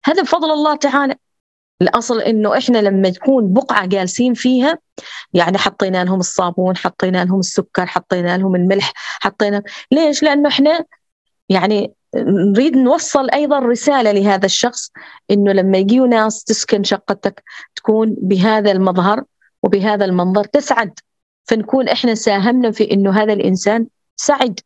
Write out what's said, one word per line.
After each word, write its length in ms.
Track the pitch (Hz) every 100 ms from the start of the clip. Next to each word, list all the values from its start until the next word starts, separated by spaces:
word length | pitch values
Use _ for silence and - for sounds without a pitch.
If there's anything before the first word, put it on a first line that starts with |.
هذا 180 | - 339
بفضل 280 | 294 339 311
الله 260 | 302 302 302
تعالى. 380 | 285 269 277 - _ _ _ _ _ _
الأصل 380 | 180 233 226 226
إنه 380 | - 220 208 -
إحنا 200 | 254 233
لما 320 | 208 196 190
تكون 420 | 180 - 269 202
بقعة 340 | 202 277 214 185
جالسين 480 | 196 185 - 247
فيها، 440 | 233 254 254 269 339 _ - - - -
يعني 240 | 175 170 196
حطينا 460 | 202 - 190 185
لهم 160 | 180 190
الصابون، 560 | 180 - 180 175 185 185
حطينا 480 | 185 - 185 185
لهم 140 | 180 190
السكر، 480 | 180 - 185 - 180
حطينا 520 | 175 - 180 175 180
لهم 180 | 190 185
الملح، 360 | 180 196 - -
حطينا، 680 | - - 202 - 208 202 208 - -
ليش؟ 300 | 285 311 294
لأنه 260 | 302 285 285
إحنا 360 | - 285 330 320 _ _ _ _ _ -
يعني 460 | 190 190 208 202 _ _ -
نريد 600 | - 196 196 202 294 262
نوصل 540 | 254 320 - 285 262
أيضًا 280 | 285 294 285
رسالة 540 | 247 240 - 277 220
لهذا 340 | 202 202 190 196
الشخص، 440 | - 240 - - - - - -
إنه 220 | 208 196
لما 260 | 196 190 190
يجيوا 280 | 196 247 254
ناس 380 | 226 220 214
تسكن 400 | - 220 - 202
شقتك 600 | 202 202 - 202 190 - - - -
تكون 420 | - - 214 220 -
بهذا 540 | 185 190 208 220 208
المظهر 520 | 190 190 180 180 214 - _ _ _
وبهذا 420 | - 196 202 208
المنظر 400 | 196 180 180 196
تسعد، 540 | 202 294 - - 160 - _ _ _ _
فنكون 440 | - 220 208 269 254
إحنا 260 | - 247
ساهمنا 560 | 220 220 196 208 254 240
في 200 | 214 214
إنه 320 | 202 196 196
هذا 100 | 214
الإنسان 540 | 202 - 185 202 226 233 _ _ -
سعد. 440 | - 285 254 180